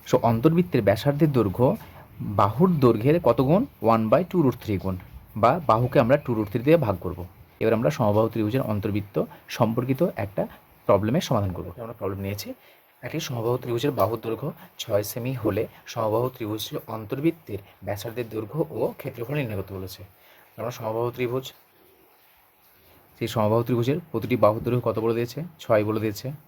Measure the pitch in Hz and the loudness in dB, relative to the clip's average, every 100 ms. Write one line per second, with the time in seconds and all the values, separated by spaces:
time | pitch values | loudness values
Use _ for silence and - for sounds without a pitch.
0 | - 123 117 113 156 165 180 127 101 101 | 2 2 4 4 4 4 2 2 2 2
1 | 143 143 160 127 101 90 127 220 - - | 0 2 2 4 2 2 2 2 -8 -20
2 | - - 117 104 101 117 185 165 127 107 | -20 -10 -4 2 2 4 2 6 4 4
3 | 123 170 151 117 135 180 277 - 107 113 | 4 4 4 4 4 4 2 0 2 4
4 | 110 127 180 180 139 - - 98 95 95 | 6 4 4 2 2 0 -2 -2 -2 -6
5 | - - - 110 113 160 147 110 123 156 | -8 -18 -12 2 4 4 2 2 4 2
6 | 117 147 - 113 104 123 123 165 123 92 | 4 2 2 -2 -2 -2 4 4 4 -2
7 | 92 87 92 - - _ 110 113 135 151 | -2 -8 -12 -16 -20 _ 0 2 0 2
8 | 107 104 113 113 107 127 127 104 104 101 | 2 4 2 0 0 0 -2 -2 -2 -4
9 | 104 - 220 - - - 113 117 131 135 | -4 -6 -6 -8 -16 0 0 2 -2 0
10 | 180 - 98 - - - _ _ - 104 | -2 -2 -6 -4 -6 -8 _ _ 2 2
11 | 107 147 - 117 98 85 87 90 113 120 | 4 0 0 0 0 -4 -10 -12 -14 -8
12 | 95 98 98 104 240 262 _ _ _ _ | -8 -6 -6 -8 -10 -14 _ _ _ _
13 | 123 151 160 120 113 127 127 120 143 131 | -10 -8 -6 -4 -2 -2 -2 -2 -2 0
14 | 98 113 113 110 143 - - _ - 104 | 0 0 -6 -6 -6 -10 -18 _ -2 -2
15 | 104 - 117 131 107 98 - - - 120 | -2 -6 -6 -4 -2 -2 -4 -8 -12 -6
16 | 110 110 123 - 107 107 - 143 - 110 | -2 0 -2 -4 -6 -6 -8 -10 -10 -12
17 | 107 131 156 165 - 104 98 - - 101 | -8 -2 -2 -2 -10 -12 -12 -16 -10 -8
18 | 123 113 117 110 107 151 - - 139 - | -8 -8 -8 -8 -6 -4 -4 -2 -4 -4
19 | 139 117 117 147 127 101 98 95 95 - | -12 -10 -6 -4 -4 -6 -8 -10 -12 -14
20 | 90 _ _ - _ - 110 120 113 113 | -20 _ _ -20 _ -10 -10 -6 -6 -2
21 | 120 120 123 127 127 - _ _ _ _ | -2 -2 -2 -2 -6 -18 _ _ _ _
22 | _ _ _ _ _ _ _ _ _ - | _ _ _ _ _ _ _ _ _ -20
23 | _ _ 117 117 107 113 120 123 120 151 | _ _ -4 0 2 2 2 0 0 -2
24 | - 113 110 120 107 110 117 123 117 110 | -2 -6 -2 4 4 4 -2 -2 0 -2
25 | 110 113 117 - 170 - - 110 104 107 | 0 -2 -4 -6 -12 -14 0 2 2 -2
26 | 110 104 127 147 | -2 -4 -10 -12